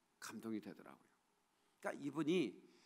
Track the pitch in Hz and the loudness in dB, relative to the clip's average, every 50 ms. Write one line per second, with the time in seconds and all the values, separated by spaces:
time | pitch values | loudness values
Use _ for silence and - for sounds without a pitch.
0 | _ _ _ _ - - 117 110 110 113 110 104 - 101 78 - - - 67 - | _ _ _ _ -12 -10 -8 -6 -4 -2 -2 -2 -4 -6 -10 -12 -14 -16 -18 -20
1 | - _ _ _ _ _ _ _ _ _ _ _ _ _ _ _ - - - - | -20 _ _ _ _ _ _ _ _ _ _ _ _ _ _ _ -6 -4 -4 -2
2 | 143 147 131 156 151 147 180 185 135 92 90 - - - - - - | -4 -2 0 2 4 6 6 6 6 4 0 -6 -16 -20 -20 -20 -20